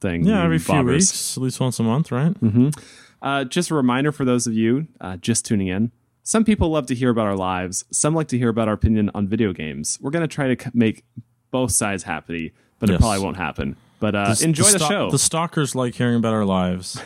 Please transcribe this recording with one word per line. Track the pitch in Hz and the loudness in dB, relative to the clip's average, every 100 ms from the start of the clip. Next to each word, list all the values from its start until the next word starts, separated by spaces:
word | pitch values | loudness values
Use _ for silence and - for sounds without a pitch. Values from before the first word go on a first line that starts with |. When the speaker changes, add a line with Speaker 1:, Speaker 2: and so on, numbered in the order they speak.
Speaker 1:
things. | 101 85 165 | -4 2 2
Speaker 2:
Yeah, | 214 | 2
every | 170 160 | 2 0
few | - 90 | 2 2
Speaker 1:
Bobbers. | - | 4
Speaker 2:
weeks, | 139 190 - - - | 2 2 -2 -6 -4
at | |
least | 131 - | -4 -2
once | 131 120 | -4 0
a | |
month, | 113 120 160 | 0 0 0
right? | 123 156 196 | 0 -2 0
Speaker 1:
Mm-hmm. | 117 107 131 151 - - - _ | 2 4 2 2 -10 -20 -20 _
Uh, | 131 139 131 | -4 -2 -2
just | 180 170 | -2 0
a | 156 | 2
reminder | 127 123 147 | 2 2 0
for | 143 131 | 0 2
those | 123 120 | 2 2
of | |
you, | 110 110 131 160 - | 2 2 2 -2 -10
uh, | 90 92 | -10 -8
just | - 113 - | -2 -2 0
tuning | 110 95 | -2 0
in. | 92 117 - _ _ | 0 -2 -4 _ _
Some | - 226 | -2 0
people | 226 208 165 | 2 2 2
love | 156 131 | 0 -2
to | 123 | -2
hear | 127 | 0
about | 117 107 | 2 0
our | 98 | -2
lives. | 92 92 92 95 - | -2 -2 -4 -8 -6
Some | - 151 | -2 0
like | 160 151 | 0 -2
to | 123 | 0
hear | 123 | 0
about | 113 110 | 2 0
our | |
opinion | 104 117 110 101 - | 2 2 2 2 0
on | 98 | -2
video | 110 110 | 0 0
games. | 90 78 69 76 - | -2 -6 -6 -8 -6
We're | 135 | -4
gonna | 165 160 | -4 -4
try | - 135 | -2 -2
to | 120 | -2
c-, | 123 | -2
make | 120 113 - _ - - _ _ | 0 2 0 _ -20 -20 _ _
both | 127 127 | -4 0
sides | - 107 98 | 0 -2 -4
happy, | - 80 - 82 78 - _ _ | -6 -8 -8 -8 -8 -12 _ _
but | 107 | 0
it | |
Speaker 2:
Yes. | 87 | 4
Speaker 1:
probably | 113 98 | 2 2
won't | 98 - | -2 -4
happen. | 78 - 69 - _ _ | -6 -4 -6 -8 _ _
But, | 107 101 | -2 0
uh, | 101 | 0
Speaker 2:
The | |
s-, | 113 | 2
Speaker 1:
enjoy | 156 151 190 | 0 4 4
Speaker 2:
the | |
Speaker 1:
the | 196 | 4
Speaker 2:
sto-, | 156 | 2
Speaker 1:
show. | 202 113 | 0 0
Speaker 2:
the | 139 | 0
stalkers | - 165 170 - 139 127 | 0 0 -4 -2 -4 -2
like | 123 - | -4 -2
hearing | 123 120 | 0 2
about | 113 | 0
our | 110 101 | 0 2
lives. | 92 90 90 95 - | 2 0 -2 -6 -12